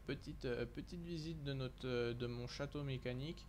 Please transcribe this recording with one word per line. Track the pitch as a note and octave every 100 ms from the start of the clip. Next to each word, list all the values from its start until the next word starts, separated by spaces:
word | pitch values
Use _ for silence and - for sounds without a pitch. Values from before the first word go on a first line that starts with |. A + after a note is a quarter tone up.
| -
petite, | C#3+ - D3+
euh, | C3+ A#2+ A#2+
petite | D3+ - F3
visite | E3+ E3 D#3+ D#3+
de | C#3+
notre, | C3+ B2+ -
euh, | C3 A#2+ A#2+
de | A#2+ A#2+
mon | A#2+ A#2+
château | - C#3+ D3
mécanique. | C#3+ C3 B2+ B2+ D3+ F3